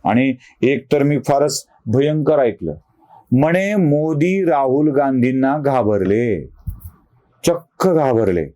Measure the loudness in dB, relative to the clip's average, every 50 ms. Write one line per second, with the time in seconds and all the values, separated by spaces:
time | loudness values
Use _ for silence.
0 | _ 0 0 2 0 0 -2 -4 -10 -20 _ _ 0 0 0 -2 -2 _ 0 0
1 | 2 2 0 -2 0 0 0 2 2 0 -2 -6 -12 _ _ _ _ -2 0 0
2 | 2 2 0 0 0 0 2 2 2 0 -2 -4 -8 -10 -10 -10 _ _ _ _
3 | _ _ -20 -20 _ _ 0 2 2 2 2 0 0 0 0 0 2 2 2 0
4 | 0 -2 -2 0 0 0 0 0 0 0 0 0 0 0 0 2 0 0 0 0
5 | 0 0 0 0 0 0 0 0 0 0 -2 -2 -2 0 0 0 0 0 0 0
6 | 0 0 0 0 0 -2 -2 -4 -6 -12 -18 _ -14 -14 -14 -14 -18 -20 _ _
7 | _ _ _ _ _ _ _ _ -2 -2 -2 -2 -6 _ _ _ 0 0 2 2
8 | 2 2 2 2 0 0 0 -2 -4 -6 -10